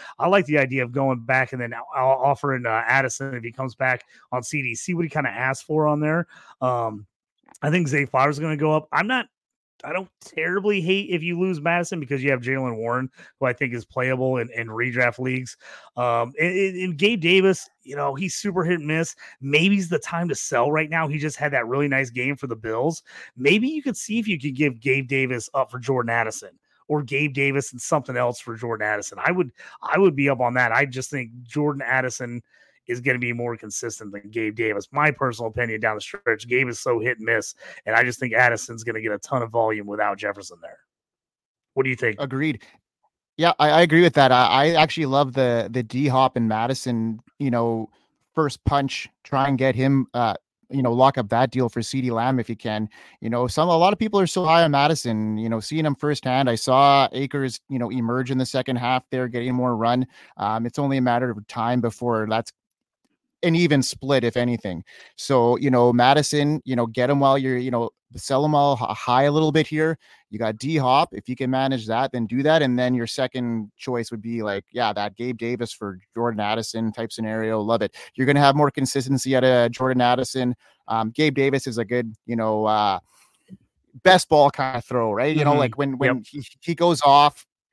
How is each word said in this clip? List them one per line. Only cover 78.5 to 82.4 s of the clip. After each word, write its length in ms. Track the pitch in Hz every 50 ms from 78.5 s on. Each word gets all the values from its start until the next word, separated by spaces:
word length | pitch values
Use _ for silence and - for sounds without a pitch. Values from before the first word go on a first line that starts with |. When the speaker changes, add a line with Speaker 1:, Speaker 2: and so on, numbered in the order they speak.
| 139
Speaker 2:
more 140 | 147 147 139
consistency 640 | - 147 135 - - 139 120 131 139 127 - 135 135
out 80 | 127 127
of 260 | 131 123 123 117 117
Jordan 300 | 120 - 127 131 127 123
Addison. 560 | 123 123 123 127 127 - - 131 123 123 117 - _ _ _ _ _ -
Um, 220 | 110 113 110 110
Gabe 240 | 117 - 156 151 131
Davis 320 | 139 135 139 135 135 -
is 100 | 131 110
a 80 | 117 110
good, 300 | 98 123 123 117 110 107 - _
you 120 | 120 120
know, 280 | 113